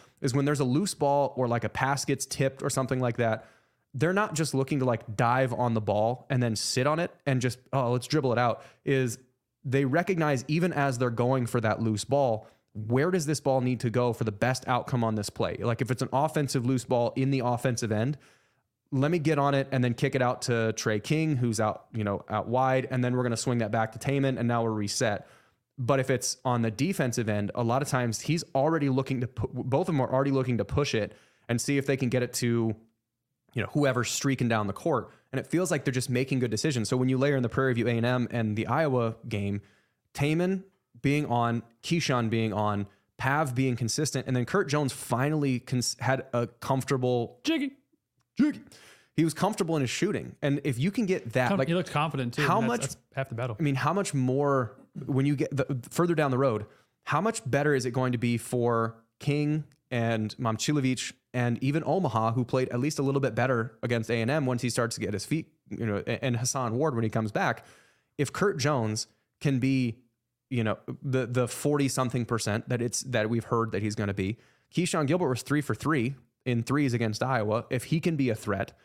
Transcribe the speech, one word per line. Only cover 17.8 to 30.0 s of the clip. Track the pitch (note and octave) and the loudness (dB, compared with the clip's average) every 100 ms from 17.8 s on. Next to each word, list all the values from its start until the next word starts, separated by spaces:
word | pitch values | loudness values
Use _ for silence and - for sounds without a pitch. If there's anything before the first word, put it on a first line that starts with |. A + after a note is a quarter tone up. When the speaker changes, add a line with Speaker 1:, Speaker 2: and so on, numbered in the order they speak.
| A2 | 0
Speaker 1:
end, | G#2+ B2 D3 - _ _ _ _ _ - | 0 0 -2 -10 _ _ _ _ _ -4
let | C3+ C#3+ | 0 2
me | F3 | 2
get | D3 D3 | 2 2
on | C#3 | 4
it | C#3 C3+ | 2 2
and | C3 | 0
then | B2 | 0
kick | A#2 C#3 C3 | 2 0 2
it | |
out | B2 - | 0 0
to | - A#2 A2+ | 0 2 2
Trey | A2 A2+ G#2+ | 0 0 0
King, | - D#3 D#3+ C3+ | 0 0 2 2
who's | A#2+ G#2+ | 0 2
out, | G#2+ - - | 0 -2 -8
you | A2+ G#2 | -4 -2
know, | G2 - | -4 -4
out | G#2+ G2+ | -4 0
wide, | B2 C3 C3 A#2+ | 0 2 2 0
and | C3 | 0
then | B2 B2 | 0 0
we're | |
gonna | B2 A#2 | 0 -2
swing | - A#2+ | 0 0
that | G#2+ | 0
back | A2+ A2 | 0 -2
to | - | -2
Taman, | C3+ C#3 C3+ C3 | -2 0 0 0
and | A#2+ | 0
now | A#2+ | 2
we're | A2+ | 0
reset. | G#2+ G2+ - A#2+ G#2 - - _ _ _ - | 0 -2 0 0 0 -8 -20 _ _ _ -8
But | A#2+ C3+ | 0 2
if | C3 | 2
it's | B2+ - - C3 | 0 0 -4 0
on | A#2+ | 0
the | A2+ | 0
defensive | A2 D#3 G3 C3 A#2+ A2 | 0 -2 0 -2 0 0
end, | G#2 G#2 - | 0 -2 -2
a | |
lot | A#2 B2 | 0 0
of | C#3+ | 0
times | B2+ A#2+ G#2+ | 0 0 -2
he's | - E3 - C3+ | -2 -2 0 0
already | D3 D#3+ C#3+ | 2 2 2
looking | C3 C3 B2 | 0 0 -2
to | A#2+ | -4
pu-, | - - | -6 -6
both | B2 B2 C3+ | -4 2 4
of | F3+ | 4
them | |
are | D3+ | 2